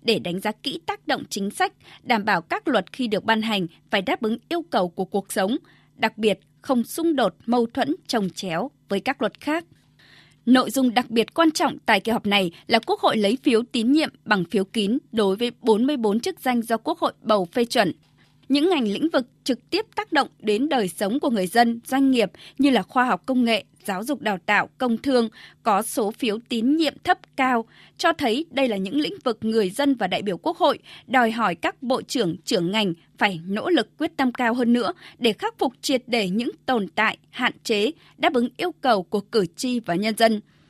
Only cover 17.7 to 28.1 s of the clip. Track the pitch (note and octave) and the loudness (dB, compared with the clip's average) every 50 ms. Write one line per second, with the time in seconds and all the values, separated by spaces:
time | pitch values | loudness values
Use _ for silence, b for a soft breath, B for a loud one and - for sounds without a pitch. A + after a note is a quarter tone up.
17.7 | - B3 G3+ E3 - - _ _ b b b b b b b - C4 C#4+ D4+ F#4+ | 2 2 2 0 -2 -6 _ _ b b b b b b b -2 0 2 2 2
18.7 | F4+ C#4+ A#3 G#3 G3 - - E4 E4 C#4+ A#3+ - _ _ - - B3 - _ _ | 2 2 0 -2 -2 -2 -2 0 0 -2 -2 -4 _ _ -4 -4 -4 -4 _ _
19.7 | - F#4+ A4 - - G#4 G#4+ - E4+ C#4 - - _ _ - G#3+ G3+ G#3+ C#4 D#4+ | -4 -4 -4 -4 -6 -8 -6 0 0 0 0 0 _ _ -2 -2 0 0 0 0
20.7 | C#4+ B3+ G3+ F3+ - - G#3+ G3 A#3 D4 - C#4+ A#3 G3+ F3+ F3+ - A#3 A#3+ A#3 | 0 0 0 -2 -4 -4 -4 -2 -2 -2 -2 0 0 0 -2 2 2 2 2 2
21.7 | A#3 A#3 - - C4 C4+ C4+ C4+ C4 A#3+ G#3 F3+ B B B B B - C4 C#4+ | 0 -4 -6 -2 0 2 4 4 4 2 2 0 B B B B B 2 4 4
22.7 | C4 G3+ F#3 - - B3+ B3 B3+ F#3+ - - - C4 B3+ A#3+ A#3 A3+ - - _ | 4 2 0 0 0 0 2 2 0 -2 -2 0 0 2 2 2 2 0 -2 _
23.7 | _ _ - G#3 F#3+ F3+ A3 C4+ C#4+ A3 - G#3+ G3 F3 - - G#3 F#3+ - - | _ _ -8 -6 -6 -6 -4 -4 -6 -4 -2 -2 -4 -2 0 2 2 2 2 0
24.7 | _ - B3+ B3 A3+ A3 - C#4 C4 A#3+ A3+ A3 B B B B B B - A3+ | _ -2 0 0 0 0 0 2 2 2 2 0 B B B B B B 0 2
25.7 | G3+ G3 A3+ - - C#4+ G#3+ G3 - - C4+ A3 G3+ A#3 - - A#3 A3+ A3 C4 | 2 2 0 -2 -2 -2 -2 -2 -2 -4 -4 -4 -4 -4 -6 -6 -4 0 2 2
26.7 | D4+ E4 D#4+ C4+ - - - - - - - - _ - C4 C4 B3 A3+ A3+ b | 2 2 2 0 -2 -2 -2 -2 -2 -2 -4 -6 _ -2 0 2 0 0 -2 b
27.7 | b b b b b - - E4 | b b b b b -2 0 0